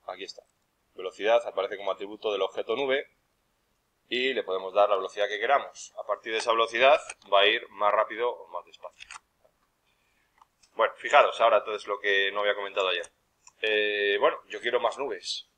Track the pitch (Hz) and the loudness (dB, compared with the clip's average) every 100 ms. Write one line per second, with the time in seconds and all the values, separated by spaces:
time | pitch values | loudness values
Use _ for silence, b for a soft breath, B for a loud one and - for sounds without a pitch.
0 | - 92 95 - _ _ _ _ _ - | -12 -12 -14 -16 _ _ _ _ _ -10
1 | 92 - 101 117 107 95 101 98 98 92 | -10 -4 2 2 2 -4 -4 -4 -6 -6
2 | 101 107 110 101 95 - 104 113 139 135 | -8 -6 -4 -2 -2 -4 -4 -2 0 -2
3 | - _ _ _ _ _ _ _ _ _ | -4 _ _ _ _ _ _ _ _ _
4 | _ 123 131 123 98 95 95 98 101 98 | _ -4 -2 -2 -4 -6 -2 2 4 2
5 | 95 104 101 104 113 143 - - - - | -2 -4 -4 -2 0 0 0 -16 -18 -14
6 | 107 101 113 110 117 113 113 113 131 160 | -8 -8 -4 -4 0 0 0 4 4 4
7 | - - - 98 101 117 - 101 104 104 | 0 -18 0 4 4 2 -6 -2 2 2
8 | 104 110 120 113 85 87 85 - 90 _ | 0 -2 -6 -6 -12 -12 -14 -20 -20 _
9 | - - _ _ _ _ _ _ _ _ | -20 -20 _ _ _ _ _ _ _ _
10 | _ _ _ _ _ _ _ - 110 - | _ _ _ _ _ _ _ -2 -2 -2
11 | 120 147 107 - 117 107 110 104 - 101 | 4 6 6 4 4 4 2 -8 -6 -4
12 | 104 98 98 101 104 101 98 98 95 90 | 0 2 2 0 -2 -2 -4 -2 0 0
13 | 85 _ _ _ - _ 110 107 104 104 | -6 _ _ _ -20 _ -2 0 0 0
14 | 101 101 143 170 _ 107 113 120 117 113 | 0 2 0 -2 _ -8 -2 0 -2 -4
15 | 135 95 - - - | -8 -8 -8 -10 -12